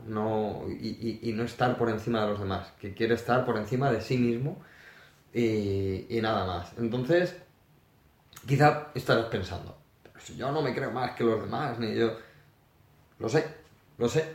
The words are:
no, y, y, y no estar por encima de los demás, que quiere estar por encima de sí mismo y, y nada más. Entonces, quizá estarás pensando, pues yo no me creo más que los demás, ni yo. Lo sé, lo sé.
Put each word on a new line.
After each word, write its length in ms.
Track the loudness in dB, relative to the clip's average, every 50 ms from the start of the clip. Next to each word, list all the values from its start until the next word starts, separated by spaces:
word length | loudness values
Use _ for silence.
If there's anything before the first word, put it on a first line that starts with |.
| -12
no, 580 | -6 -4 -2 0 0 0 0 0 -2 -4 -6 -6 -8
y, 520 | -8 -6 -6 -8 -6 -4 -4 -6 -6 -4
y, 80 | -4 -4
y 20 | -2
no 100 | -2 -2
estar 320 | -4 0 0 2 2 2 2
por 100 | 2 0
encima 320 | 0 -2 -2 0 0 0
de 60 | 2 0
los 100 | 0 -2
demás, 320 | -2 -2 -2 -4 -6 -10 -16 -12
que 140 | -12 -12 -2
quiere 200 | -2 2 2 2
estar 300 | 2 2 2 2 2 2
por 120 | 2 0 -2
encima 340 | -2 -2 0 2 2 2
de 80 | 2 0
sí 160 | 0 0 2 4
mismo 420 | 4 4 2 2 -2 -4 -4 -8 -14 -20 -20 -20 -20 -20 -20 -20 -20 -20 _ _ _ _
y, 720 | -2 0 0 2 2 0 0 0 0 0 0 0 -2 -4 -4 -2
y 120 | -2 0
nada 240 | 0 2 0 0 0
más. 260 | -2 -4 -4 -6 -8 -6 -4
Entonces, 580 | -2 -2 0 -2 2 4 4 4 4 2 -4 -10 -18 -20 _ _ _ _ _ _ _ _ _ _ _ _ _ _ _ _ -20 -16 -2
quizá 420 | 0 4 6 8 6 6 4 -4 -6 -8
estarás 320 | -6 2 2 2 2 2
pensando, 500 | 0 -2 -4 -4 -4 -8 -10 -10 -12 -16 -18 _ _ _ _ _ -20 _ -20
pues 180 | -18 -16 -10
yo 140 | -6 -4 -2
no 100 | 0 0
me 120 | 0 0 -2
creo 160 | -2 -4 -4
más 220 | -2 -2 -4 -4
que 100 | -2 2
los 180 | 4 4 4 2
demás, 380 | 0 -4 -4 -2 -2 -4 -4 -4
ni 160 | -4 -2 2
yo. 160 | 2 2 0 0 -4 -12 -20 -20 -20 _ _ _ _ _ _ _ _ _ _ _ _ _ _ _ _
Lo 80 | -4 2
sé, 160 | 2 2 2 0 -8 -14 -20 -20 -20 _ _ _ _ -2
lo 100 | 0 2
sé. 160 | 2 2 0 0